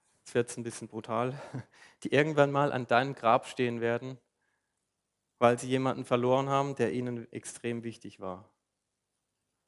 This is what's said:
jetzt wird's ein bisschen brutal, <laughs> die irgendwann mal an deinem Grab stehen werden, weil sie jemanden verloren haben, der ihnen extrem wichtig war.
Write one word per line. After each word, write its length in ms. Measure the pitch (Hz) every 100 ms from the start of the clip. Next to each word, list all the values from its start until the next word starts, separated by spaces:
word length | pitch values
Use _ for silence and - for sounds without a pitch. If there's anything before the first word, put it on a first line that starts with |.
| _ _
jetzt 160 | -
wird's 220 | 123 120 -
ein 60 |
bisschen 260 | 117 - 113
brutal, 520 | 110 113 113 123 139 - 131 -
<laughs> 320 | _ - _
die 100 | -
irgendwann 400 | 127 151 151 143
mal 200 | 139 143
an 140 | 123 120
deinem 280 | 120 135
Grab 320 | 139 117 123 -
stehen 340 | - 123 117
werden, 380 | 117 120 131 131 _ _ _ _ _ _ _ _ _ _ _ -
weil 200 | 120 120
sie 100 | 127
jemanden 360 | 131 131 127
verloren 440 | 127 123 123 131 135
haben, 280 | 139 139 135
der 160 | 117
ihnen 380 | 110 123 120 113
extrem 500 | 110 - - 120 120
wichtig 380 | 113 110 107 -
war. 300 | 98 92 104 _ _ _ _ _ _ _ _ _ _ _